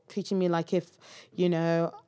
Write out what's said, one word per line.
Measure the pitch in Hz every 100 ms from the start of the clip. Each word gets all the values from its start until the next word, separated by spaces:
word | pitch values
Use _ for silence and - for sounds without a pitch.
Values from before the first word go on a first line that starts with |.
| -
treating | 208 185 190
me | 180
like | 170 165
if, | 180 - - - - -
you | - 180
know, | 165 165 165 165 -